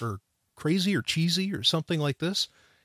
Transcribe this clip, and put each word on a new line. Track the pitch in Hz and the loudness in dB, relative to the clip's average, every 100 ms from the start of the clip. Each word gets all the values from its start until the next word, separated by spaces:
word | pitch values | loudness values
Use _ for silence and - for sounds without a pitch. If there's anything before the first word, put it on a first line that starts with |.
or | 117 98 _ _ _ | -6 -6 _ _ _
crazy | - 151 190 185 | -4 0 2 2
or | 190 | 0
cheesy | - 160 170 170 190 | 0 0 2 0 -2
or | 196 | 0
something | 117 165 - 165 | 0 0 0 0
like | 147 135 | 0 0
this, | 170 202 - _ - _ | -2 -2 -4 _ -20 _